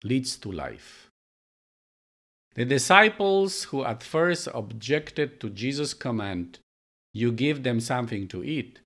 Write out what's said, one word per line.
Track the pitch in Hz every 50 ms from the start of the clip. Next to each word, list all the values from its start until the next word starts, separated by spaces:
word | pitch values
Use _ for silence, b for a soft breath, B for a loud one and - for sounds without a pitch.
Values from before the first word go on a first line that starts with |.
| -
leads | 104 131 135 127 - -
to | - - 104
life. | 92 78 67 62 53 - - - - - - _ _ _ _ _ _ _ _ _ _ _ _ _ _ _ _ _ _ _ _ _ _ _ _ _ _ _ _ _ _
The | 120 123
disciples | 123 139 131 120 - 180 202 214 214 214 - 202 196 196 196 196 190 190 - -
who | - - 135 131
at | 117 113 120 -
first | - - 160 170 175 175 170 - - -
objected | 120 104 110 113 110 107 120 147 151 151 - - 156 147 143 - -
to | - 107
Jesus' | 98 98 117 135 139 143 147 143
command, | - - - 127 117 107 101 98 92 90 87 87 - - _ _ _ _ _ _ _ _ _ _
"You | - 110 120 120
give | 117 113 135 147 151 139 127
them | 127 117 113
something | 113 - 131 123 120 113 113 101 98 95
to | - 92 -
eat," | 135 156 143 95 - - - _